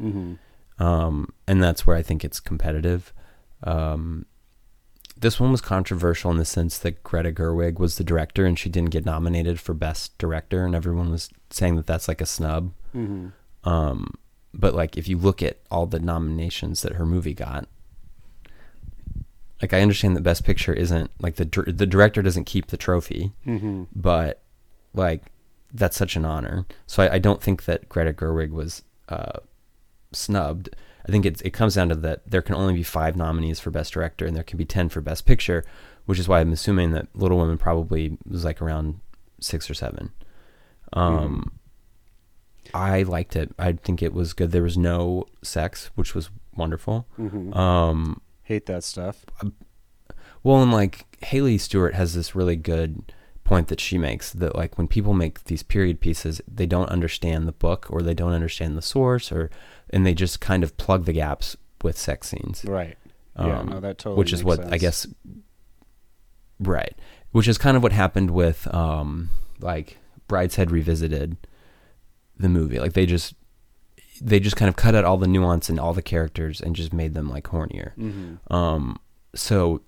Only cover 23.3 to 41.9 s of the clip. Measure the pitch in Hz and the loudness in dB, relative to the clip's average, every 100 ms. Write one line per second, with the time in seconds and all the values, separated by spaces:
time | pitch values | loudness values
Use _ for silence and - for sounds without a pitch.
23.3 | - 123 110 107 95 87 98 87 82 80 | -6 -6 -4 -4 -6 -8 -2 2 2 0
24.3 | - _ _ _ - _ 95 90 80 - | -4 _ _ _ -20 _ -2 -2 -2 -8
25.3 | - _ _ _ 113 95 - 95 92 80 | -20 _ _ _ 0 0 2 -2 -2 -2
26.3 | 78 - - - - - - 95 95 101 | -4 -4 -6 -6 -12 -2 2 4 4 4
27.3 | - - 95 - 82 - - 80 76 80 | 2 0 -2 -2 -4 -4 -2 -2 -2 -2
28.3 | 80 78 80 78 - - _ - - - | -2 -2 -6 -8 -10 -18 _ -10 -10 -8
29.3 | - - _ _ _ _ _ _ - - | -12 -16 _ _ _ _ _ _ -8 -2
30.3 | 101 73 85 - - - - - 101 95 | 0 0 -4 -8 -14 -18 -12 0 2 2
31.3 | 80 92 - 110 92 87 78 80 76 - | 0 -4 0 2 4 2 2 -2 -6 -2
32.3 | 92 - 85 95 87 85 80 80 85 80 | -2 0 0 0 0 -2 -2 -2 0 -2
33.3 | 82 80 80 90 78 78 85 82 - 82 | -2 -2 -4 -4 -4 -4 -4 -4 -4 -4
34.3 | 80 - 82 78 95 85 85 76 78 - | -4 -6 -6 -2 0 0 -2 -6 6 8
35.3 | - - 85 - - - - - 92 90 | 8 6 0 -2 -12 -20 -10 -2 0 4
36.3 | 87 80 80 - 95 85 80 76 - 92 | 6 6 2 2 2 2 0 -4 -2 2
37.3 | 90 82 82 - 82 80 78 78 78 - | 4 2 2 2 2 0 -2 -2 -6 -8
38.3 | 87 82 76 80 78 78 78 - - - | -4 -4 -4 -4 -4 -4 -6 -12 -18 -20
39.3 | - - 78 - 69 - - - - - | -12 -8 -6 -6 -8 -8 -8 -12 -14 -16
40.3 | - - _ _ _ - 90 87 80 73 | -18 -20 _ _ _ -6 0 2 2 0
41.3 | 71 - - - - _ | -4 -6 -12 -20 -20 _